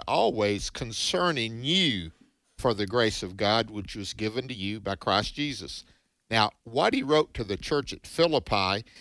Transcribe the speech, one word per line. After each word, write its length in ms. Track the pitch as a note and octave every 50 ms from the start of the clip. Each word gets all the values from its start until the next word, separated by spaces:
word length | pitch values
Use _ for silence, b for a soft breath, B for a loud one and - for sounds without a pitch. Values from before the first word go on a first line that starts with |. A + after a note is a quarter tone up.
| -
always 640 | - C3+ E3 A3 A3 - G#2+ G#2 G#2 G#2 G2 - -
concerning 960 | - - C3 A#2 A2 - - - - F3+ F3+ F3 D#3+ B2 A2+ A2+ A2+ A2+ B2
you 480 | C#3+ F3 F#3+ F#3 D3 A2 F#2 E2 D#2 - _ _ _ _ _ _ _ _
for 160 | - - B2+ A2+
the 140 | G2 G#2
grace 360 | F#2+ A2 B2 A#2 A2 - - -
of 140 | F2+ F#2
God 320 | G2+ G#2+ G2+ A2 A#2 A2+ A2
which 260 | G#2+ G#2 G2 G2+ -
was 180 | A2 G2 - -
given 340 | - G#2+ A2 G#2+ B2+ B2+
to 60 | C3 B2+
you 260 | G#2 F#2+ G2 G#2+ A2
by 160 | - G2 G2
Christ 400 | - - A#2 F#2+ G2+ - - -
Jesus." 480 | - D3 D3 B2+ G2 - C2+ - - - _ _ _ _ _ _ _ _ -
Now, 220 | A2 A2+ G#2+ G#2+ - _ _
what 300 | A#2 A2+ C#3 F3 A3+ C#4
he 100 | C4 B3
wrote 300 | C3+ D3+ D#3 D3+ - -
to 100 | - A#2
the 140 | F#2+ G2+
church 340 | - - - D#3 C#3+ - - -
at 140 | - -
Philippi 800 | - - - E3 E3+ D#3 B2+ - - A2 G2+ F#2+ F#2 G2 G#2 b b b b